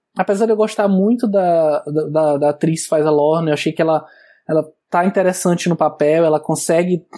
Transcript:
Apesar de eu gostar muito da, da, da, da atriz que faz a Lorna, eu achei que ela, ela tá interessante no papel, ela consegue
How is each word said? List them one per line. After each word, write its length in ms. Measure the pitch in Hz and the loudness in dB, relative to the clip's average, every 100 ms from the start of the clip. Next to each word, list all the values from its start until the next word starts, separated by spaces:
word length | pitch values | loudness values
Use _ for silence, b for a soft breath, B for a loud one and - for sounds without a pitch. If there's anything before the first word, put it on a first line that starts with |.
| _ - | _ -6
Apesar 300 | 185 202 226 | -2 0 0
de 60 | |
eu 40 | 214 | 0
gostar 320 | 214 - 202 | -2 -2 0
muito 380 | 190 202 240 226 | 2 2 0 0
da, 540 | 196 180 165 156 147 | 0 2 2 2 -2
da, 280 | - 151 151 | -4 -4 -2
da, 280 | 156 151 143 | 0 0 2
da 120 | 147 | 0
atriz 340 | 147 160 160 | 0 -2 -2
que 40 | - | -2
faz 160 | 160 | 0
a 60 | 156 | 2
Lorna, 400 | 147 147 165 160 | 2 2 0 0
eu 40 | |
achei 180 | 147 170 | -2 -2
que 100 | 156 | -2
ela, 240 | 160 156 B B B B - | 0 0 B B B B -4
ela 180 | 156 - _ _ | -2 -2 _ _
tá 160 | 175 | -2
interessante 640 | 190 196 185 185 180 175 180 | 0 0 0 0 -2 0 -2
no 80 | 165 | 0
papel, 480 | 156 - 147 160 | -2 0 2 2
ela 160 | 165 151 | 2 0
consegue 640 | 156 151 - 165 180 175 - | -2 -4 0 0 0 -4 -6